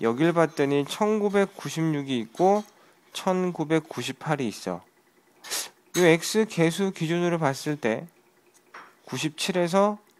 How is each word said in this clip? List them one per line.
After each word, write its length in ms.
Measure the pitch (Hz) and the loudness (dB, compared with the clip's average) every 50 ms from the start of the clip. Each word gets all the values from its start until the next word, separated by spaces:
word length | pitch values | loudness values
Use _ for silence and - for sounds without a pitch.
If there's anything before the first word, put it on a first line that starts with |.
여길 320 | - 113 117 127 160 170 | 0 0 2 2 2 2
봤더니 520 | 165 170 165 156 - - 143 139 143 143 139 | 4 4 2 2 2 0 0 2 2 0 0
천구백구십육이 1300 | 139 - - 214 214 214 214 202 202 196 202 196 196 - - - 143 - 160 160 160 151 143 139 135 131 120 | -2 -2 -2 0 0 0 0 0 2 2 2 0 0 -2 -10 -10 -8 -4 -2 0 0 0 -2 -2 -2 -2 -4
있고 460 | 107 - - - 175 190 202 208 208 - _ _ _ _ _ _ _ _ | -4 -4 0 2 4 4 4 2 0 -6 _ _ _ _ _ _ _ _
천구백구십팔이 1400 | - - - 190 185 185 185 180 170 - 156 147 160 160 156 - - 185 120 131 135 - - 156 151 147 131 104 | -10 -6 -2 -2 0 0 0 -2 -2 -4 -2 0 0 0 0 -2 -8 -8 -8 -8 -10 -8 -4 -4 -2 -2 -2 -4
있어. 340 | 95 - - 92 87 85 - _ _ _ _ _ _ _ _ _ _ _ - - - - - - - _ _ _ - | -4 -6 -6 -6 -6 -8 -10 _ _ _ _ _ _ _ _ _ _ _ -12 -8 -8 -8 -8 -10 -16 _ _ _ 0
이 40 | 170 | 4
X 460 | 180 165 165 165 - - - 214 220 | 6 6 6 4 2 0 0 0 0
개수 440 | 220 - 170 160 165 165 180 196 190 | 0 2 2 2 2 2 0 -4 -4
기준으로 480 | 185 - 165 156 170 175 175 175 175 160 | -4 -4 -4 -2 0 0 0 0 0 0
봤을 380 | 160 135 135 - - 151 151 | 0 0 -2 -2 -4 -6 -4
때 320 | 147 - 110 110 135 170 170 _ _ _ _ _ _ _ _ _ _ _ _ - - - - _ _ - | -2 -2 -2 -2 -2 -6 -12 _ _ _ _ _ _ _ _ _ _ _ _ -20 -20 -20 -20 _ _ -14
구십칠에서 960 | - 131 127 151 151 151 - - - 180 180 175 170 175 196 202 208 208 208 _ _ _ | -10 -6 -4 -4 -4 -4 -4 -4 -2 0 0 0 2 4 4 4 2 0 -4 _ _ _